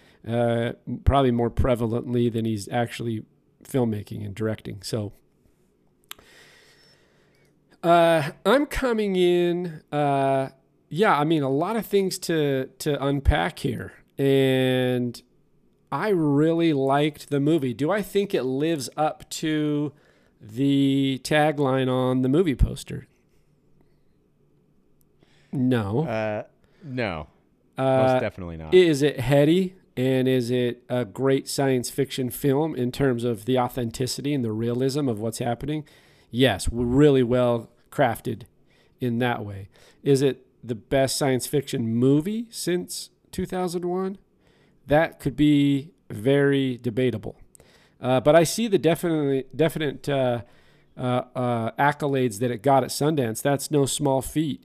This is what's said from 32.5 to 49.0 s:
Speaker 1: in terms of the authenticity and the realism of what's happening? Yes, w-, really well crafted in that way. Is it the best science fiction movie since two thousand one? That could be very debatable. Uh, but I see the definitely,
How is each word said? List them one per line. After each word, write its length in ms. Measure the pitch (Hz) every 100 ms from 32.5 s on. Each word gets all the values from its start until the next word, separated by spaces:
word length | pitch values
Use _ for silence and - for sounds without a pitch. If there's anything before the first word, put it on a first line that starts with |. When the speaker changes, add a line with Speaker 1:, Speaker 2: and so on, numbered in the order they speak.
| 135 160 147
Speaker 1:
in 160 | 123
terms 320 | - 139 120
of 220 | 120 110 107
the 120 | 127
authenticity 760 | 123 - 117 - 127 - 135
and 120 | 147 113
the 60 |
realism 580 | 107 117 120 135 131 139
of 100 | 107
what's 200 | 113 -
happening? 460 | 127 117 139 156 147 - _ _ _
Yes, 360 | 117 127 92 -
w-, 200 | 117 120
really 380 | 131 151 135
well 480 | 120 123 123 120 - _ _
crafted 520 | - 127 107 - 113 - _ _ _ _ _
in 160 | 123 117
that 240 | 123 120
way. 260 | 107 101 98 _ - _
Is 180 | 143 139
it 240 | 139 127 _ _
the 120 | 113 113
best 420 | - 135 135 -
science 300 | 139 127 -
fiction 400 | 147 135 135 113 113
movie 520 | 127 147 160 220 233
since 580 | - - 180 180 - - _ _
two 140 | - 185
thousand 380 | 185 180 175 175
one? 300 | 180 190 196 _ _ _ _ _ _ -
That 340 | 147 165 -
could 160 | 143 123
be 560 | 147 147 143 139 156 _ -
very 680 | 113 113 139 139 139 135 120
debatable. 580 | 120 110 127 107 110 - - - _ _ _ _
Uh, 200 | 123 131
but 160 | 147 160
I 80 |
see 240 | 160 - 233
the 100 | 190
definitely, 680 | 151 170